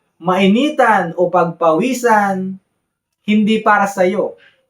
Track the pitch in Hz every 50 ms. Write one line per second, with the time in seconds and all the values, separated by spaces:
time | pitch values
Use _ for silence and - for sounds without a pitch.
0 | _ _ _ - 160 180 185 190 196 190 208 247 285 302 - - 247 220 208 190
1 | 175 170 165 180 180 170 - 175 170 170 165 - 170 165 156 160 226 269 254 240
2 | 233 233 220 208 202 196 190 185 190 190 190 190 _ _ _ _ _ _ _ _
3 | _ _ _ _ - 208 214 220 208 202 220 214 214 220 208 202 202 196 - 196
4 | 180 185 202 190 156 - - _ _ _ _ _ _ _